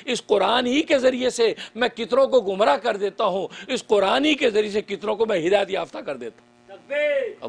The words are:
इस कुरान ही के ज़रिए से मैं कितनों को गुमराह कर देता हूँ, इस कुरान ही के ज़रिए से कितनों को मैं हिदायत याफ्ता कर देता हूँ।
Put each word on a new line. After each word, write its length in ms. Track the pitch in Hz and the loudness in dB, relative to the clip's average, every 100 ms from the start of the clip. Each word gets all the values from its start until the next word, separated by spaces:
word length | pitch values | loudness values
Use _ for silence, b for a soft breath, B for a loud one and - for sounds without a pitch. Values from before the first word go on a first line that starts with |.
| - | -6
इस 140 | 233 | -6
कुरान 460 | - 202 190 247 247 | 0 2 4 2 2
ही 160 | 285 | 0
के 160 | 320 277 | 2 2
ज़रिए 320 | 254 247 254 | 2 2 -2
से 260 | 233 226 - B 220 | 2 0 0 B -4
मैं 140 | 240 | -4
कितनों 360 | 226 226 247 262 | -2 0 2 4
को 140 | 247 | 4
गुमराह 360 | 190 190 233 285 | 2 2 2 2
कर 200 | 240 202 | -2 -2
देता 280 | 196 - | -4 -2
हूँ, 240 | 208 190 170 B B | -2 -2 -6 B B
इस 120 | 254 | -6
कुरान 420 | - 208 196 254 | 2 2 4 2
ही 100 | 302 | 2
के 160 | 277 254 | 2 2
ज़रिए 200 | 208 214 | 0 -2
से 120 | 202 | -4
कितनों 340 | - 190 208 208 | -6 -8 -6 -2
को 100 | 220 | 0
मैं 120 | 190 | 0
हिदायत 320 | 165 202 190 | 2 2 2
याफ्ता 300 | 185 170 - | -4 -6 -10
कर 140 | 185 | -10
देता 280 | 131 117 - | -10 -12 -14
हूँ। 380 | _ _ - - - 285 294 277 233 - | _ _ -20 -20 -8 -4 -2 -2 -4 -8